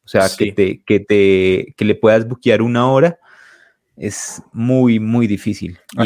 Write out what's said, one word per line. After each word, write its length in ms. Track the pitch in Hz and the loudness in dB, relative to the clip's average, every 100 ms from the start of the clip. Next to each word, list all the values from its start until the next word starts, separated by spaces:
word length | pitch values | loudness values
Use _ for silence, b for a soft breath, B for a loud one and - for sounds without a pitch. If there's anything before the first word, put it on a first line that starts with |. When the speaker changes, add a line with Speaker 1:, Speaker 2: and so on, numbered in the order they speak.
Speaker 1:
O 40 | _ | _
sea, 200 | 107 95 | 0 0
Speaker 2:
Sí. 160 | - | -2
Speaker 1:
que 80 | 104 | -4
te, 300 | 101 95 - | 0 -2 -2
que 160 | - 104 | -2 -2
te, 760 | 101 104 98 95 92 92 - | 2 2 4 2 2 0 -4
que 100 | - 104 | -4 -2
le 80 | |
puedas 340 | 104 110 110 113 | 0 2 2 0
buquear 320 | 120 120 107 | -4 0 0
una 300 | 117 120 127 | 0 0 0
hora 280 | 135 165 170 b b b b b b _ - | 2 0 -2 b b b b b b _ -12
es 400 | 104 - - - - | -10 -10 -14 -16 -14
muy, 480 | - 120 131 127 113 | -6 0 2 4 2
muy 260 | 110 120 117 | 0 0 0
difícil. 500 | 101 - 98 87 87 - | -2 -6 -8 -10 -14 -12
Y 80 | - | -4